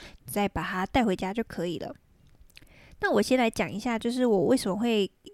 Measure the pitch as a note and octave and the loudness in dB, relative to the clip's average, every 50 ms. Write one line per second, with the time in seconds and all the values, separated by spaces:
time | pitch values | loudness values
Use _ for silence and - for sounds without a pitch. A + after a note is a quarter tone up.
0 | - - - - - - - G#3 G3+ G3+ - E3 D#3+ F3+ G#3 A3 F#3 - - C#4 | -16 -20 -20 -20 -16 -6 -2 -2 -2 0 -2 -4 -6 -6 -4 -4 -4 0 2 2
1 | A#3 G#3+ F#3 - F#3+ F#3 G3 A#3+ A3 - - - E3+ F3 E3 - - - - - | 2 2 0 0 -2 -4 -4 -4 -6 -6 -6 -6 -4 -4 -4 -6 -8 -10 -12 -14
2 | _ _ _ _ - - - _ - - - - - - - - - - - - | _ _ _ _ -20 -20 -20 _ -20 -20 -20 -20 -20 -20 -20 -20 -20 -20 -10 -4
3 | - G4+ D4 G#3 - - B3+ B3+ A#3+ A3+ - - G3+ C#3+ G#2 - - B3+ A#3 A3 | -2 2 2 2 4 4 2 4 2 2 0 0 -4 -4 -4 -6 -4 -4 -4 -2
4 | - A#3+ B3 C4 B3+ A#3+ G#3+ F#3+ - - B3+ C4 - G#3 F3+ G3+ A3+ A#3+ A3+ G#3+ | -2 -2 0 2 2 4 4 4 4 4 4 4 2 0 -2 0 0 0 2 2
5 | G3 F#3 - _ _ - | 0 0 -4 _ _ -20